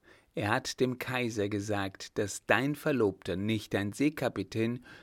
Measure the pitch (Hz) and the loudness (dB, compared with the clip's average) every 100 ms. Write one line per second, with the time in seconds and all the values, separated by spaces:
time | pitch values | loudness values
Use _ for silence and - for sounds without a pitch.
0 | _ - _ - 104 127 - - 127 123 | _ -20 _ -2 0 0 0 0 0 0
1 | - 127 120 110 101 104 101 101 98 - | -4 -2 -2 0 0 0 -2 -2 -2 -6
2 | - - 101 - - 104 139 147 156 131 | -8 -2 -2 -2 2 2 2 0 0 4
3 | 104 - - 90 104 110 - 104 101 101 | 2 2 -4 -2 0 0 0 -2 0 2
4 | 147 151 123 - 92 110 113 123 - - | 0 2 -2 -2 -4 0 0 -2 -10 -20